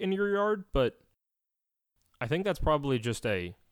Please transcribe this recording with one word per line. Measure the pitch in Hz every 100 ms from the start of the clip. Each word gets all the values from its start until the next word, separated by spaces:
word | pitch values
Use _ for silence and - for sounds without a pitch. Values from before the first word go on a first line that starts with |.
in | 185
your | 190 202
yard, | 196 208 214 185
but | 143 120 - _ _ _ _ _ _ _ _ _ _ _ -
I | 117
think | 160
that's | 196 175
probably | - 151 139 127
just | 113 113 117
a, | 98 87 98 _